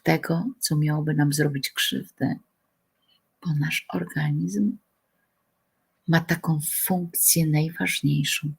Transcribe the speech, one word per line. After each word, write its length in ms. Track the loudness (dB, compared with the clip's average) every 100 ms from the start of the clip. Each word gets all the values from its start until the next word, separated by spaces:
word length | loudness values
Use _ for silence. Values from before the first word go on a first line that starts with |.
tego, 440 | 2 2 2 -2 -2 -4
co 160 | -2 0
miałoby 380 | 0 0 0
nam 180 | 2 2
zrobić 380 | 2 0 0 -4
krzywdę, 680 | -4 -4 -4 -8 _ -4 -4 -10 _ _ _ _ _ _ _ _ _
bo 120 | -4
nasz 320 | -2 -2 -4 -6
organizm 880 | -6 -4 -2 0 0 -2 0 0 -2 _ _ _ _ _ _ _ _ _ _ _ _ 2
ma 120 | 2
taką 400 | 2 -2 0 -2 -2 -4
funkcję 640 | -2 -2 -2 0 2 4 4
najważniejszą, 1040 | 2 0 -2 -4 0 2 2 0 -2 -4